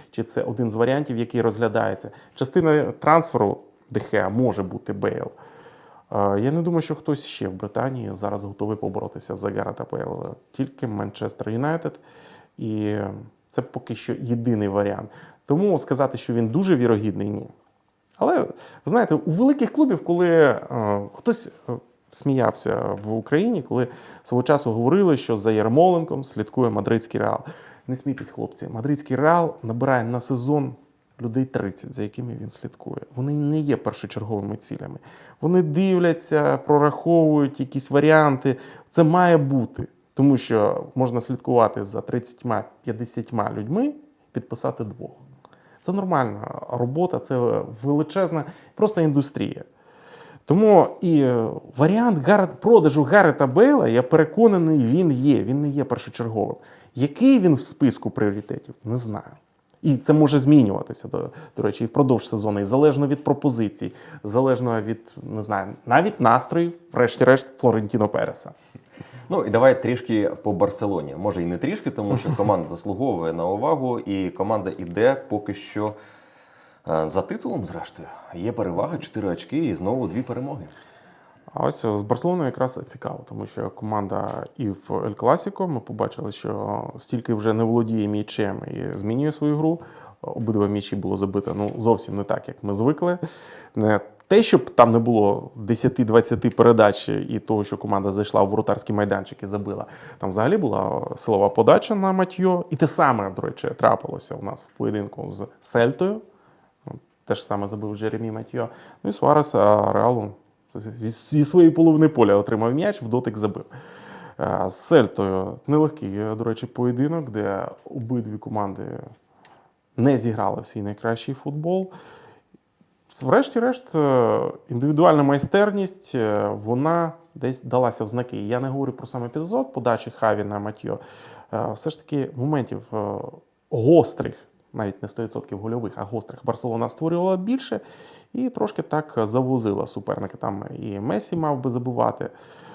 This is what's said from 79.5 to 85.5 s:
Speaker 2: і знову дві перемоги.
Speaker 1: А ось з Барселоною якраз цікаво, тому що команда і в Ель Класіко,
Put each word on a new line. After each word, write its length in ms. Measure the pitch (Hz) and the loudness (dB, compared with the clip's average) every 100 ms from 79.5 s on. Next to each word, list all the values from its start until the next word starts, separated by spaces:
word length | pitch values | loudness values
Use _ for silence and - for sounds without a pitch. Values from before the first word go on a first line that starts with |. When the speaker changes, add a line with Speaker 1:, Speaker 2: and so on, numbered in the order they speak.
| 143 | -4
Speaker 2:
і 160 | 147 | -2
знову 340 | 80 92 131 101 | -2 -2 -2 -4
дві 140 | 107 | -6
перемоги. 440 | 123 120 139 139 78 - - - _ _ _ _ - | -8 -8 -8 -10 -16 -20 -20 -20 _ _ _ _ -12
Speaker 1:
А 120 | - 139 | -4 -2
ось 200 | 147 113 | -2 -2
з 160 | 104 | -2
Барселоною 440 | 107 123 175 180 135 | -2 -2 -2 -2 -2
якраз 340 | - 127 - - | -2 -4 -6 -14
цікаво, 340 | - - - - | -12 -12 -12 -14
тому 180 | 107 104 | -12 -12
що 240 | 110 110 | -10 -10
команда 760 | - 107 107 101 101 101 - - - | -8 -6 -4 -4 -4 -6 -8 -10 -6
і 120 | 107 | -6
в 360 | 95 - 101 107 | -6 -6 -6 -4
Ель 60 | |
Класіко, 560 | 101 117 170 202 | -2 2 2 -2